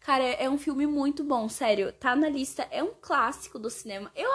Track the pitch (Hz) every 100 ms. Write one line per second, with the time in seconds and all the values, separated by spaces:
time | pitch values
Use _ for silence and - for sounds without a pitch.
0 | - 262 254 - 262 285 302 269 294 285
1 | 277 285 294 247 220 - 247 202 190 -
2 | 262 262 311 277 269 - - - 359 -
3 | - 285 233 285 - 233 220 - 226 196
4 | 202 - 453